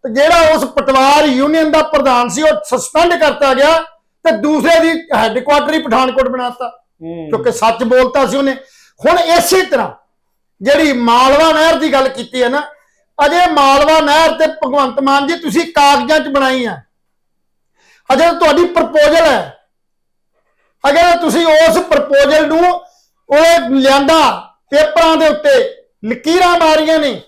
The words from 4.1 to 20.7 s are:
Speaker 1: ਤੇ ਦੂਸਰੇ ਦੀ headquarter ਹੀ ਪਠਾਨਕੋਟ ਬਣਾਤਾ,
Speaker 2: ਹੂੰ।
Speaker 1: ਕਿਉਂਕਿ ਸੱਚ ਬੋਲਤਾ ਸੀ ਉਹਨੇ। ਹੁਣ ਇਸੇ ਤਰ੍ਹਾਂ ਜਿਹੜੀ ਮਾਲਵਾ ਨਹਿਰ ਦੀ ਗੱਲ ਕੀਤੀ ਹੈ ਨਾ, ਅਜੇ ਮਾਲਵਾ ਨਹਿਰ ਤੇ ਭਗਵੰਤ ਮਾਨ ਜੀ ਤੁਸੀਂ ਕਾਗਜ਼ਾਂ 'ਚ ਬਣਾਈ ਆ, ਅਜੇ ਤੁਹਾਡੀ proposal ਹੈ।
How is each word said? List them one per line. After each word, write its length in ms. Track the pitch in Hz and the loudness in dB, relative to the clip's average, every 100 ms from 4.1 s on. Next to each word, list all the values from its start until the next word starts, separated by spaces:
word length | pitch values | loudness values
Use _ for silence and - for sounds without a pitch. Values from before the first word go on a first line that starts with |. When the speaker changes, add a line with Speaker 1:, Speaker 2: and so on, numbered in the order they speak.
| _ | _
Speaker 1:
ਤੇ 80 | 330 | -2
ਦੂਸਰੇ 480 | 320 294 302 302 330 | 0 -2 0 2 2
ਦੀ 200 | 330 330 - 226 | 2 -2 -4 -2
headquarter 560 | 220 240 254 294 294 | -2 -4 0 -2 0
ਹੀ 60 | 311 | -4
ਪਠਾਨਕੋਟ 500 | 302 226 262 262 254 | -2 -2 0 -2 -2
ਬਣਾਤਾ, 400 | 254 247 240 240 - _ _ | -4 -8 -8 -12 -12 _ _
Speaker 2:
ਹੂੰ। 260 | 165 170 156 | -16 -14 -8
Speaker 1:
ਕਿਉਂਕਿ 240 | 151 240 | -4 -4
ਸੱਚ 320 | 226 226 226 | 0 -2 -2
ਬੋਲਤਾ 420 | 240 254 254 277 247 | 0 0 2 0 -2
ਸੀ 100 | 262 | -2
ਉਹਨੇ। 200 | 277 262 - _ _ _ 277 | -2 -4 -14 _ _ _ 0
ਹੁਣ 120 | 349 | 0
ਇਸੇ 440 | 330 339 339 381 | 2 0 2 -2
ਤਰ੍ਹਾਂ 280 | 370 277 196 - _ _ _ _ _ _ | 0 -4 -4 -12 _ _ _ _ _ _
ਜਿਹੜੀ 300 | 208 294 311 | -2 0 0
ਮਾਲਵਾ 600 | 254 233 240 262 277 320 | 0 0 2 2 2 2
ਨਹਿਰ 220 | 311 320 | 2 0
ਦੀ 180 | 320 302 | 0 0
ਗੱਲ 160 | 269 262 | 0 -2
ਕੀਤੀ 340 | 262 226 254 | -6 -10 -4
ਹੈ 60 | 240 | -2
ਨਾ, 140 | 277 294 - _ _ _ - 294 | -2 -8 -18 _ _ _ -2 0
ਅਜੇ 200 | 339 359 | 2 0
ਮਾਲਵਾ 540 | 302 277 277 294 320 | 2 2 2 2 2
ਨਹਿਰ 300 | 294 302 320 | 2 2 0
ਤੇ 140 | 320 311 | 0 -4
ਭਗਵੰਤ 540 | 311 269 285 269 277 | -2 -4 -2 -2 -2
ਮਾਨ 260 | 277 277 277 | 0 0 -2
ਜੀ 100 | 339 | -6
ਤੁਸੀਂ 360 | 330 262 330 | -4 -4 -4
ਕਾਗਜ਼ਾਂ 480 | 302 285 285 240 311 | 0 2 2 0 -2
'ਚ 80 | 285 | -2
ਬਣਾਈ 360 | 277 269 262 | -2 -2 -4
ਆ, 140 | 226 156 _ _ _ _ _ _ _ _ _ _ _ _ - | -6 -10 _ _ _ _ _ _ _ _ _ _ _ _ -4
ਅਜੇ 200 | 269 339 339 | 0 0 2
ਤੁਹਾਡੀ 260 | 330 285 | 0 2
proposal 640 | 349 339 320 311 294 330 320 | 0 -2 -2 0 2 2 2
ਹੈ। 320 | 233 151 - _ _ _ _ _ _ _ _ _ _ _ | 0 -6 -16 _ _ _ _ _ _ _ _ _ _ _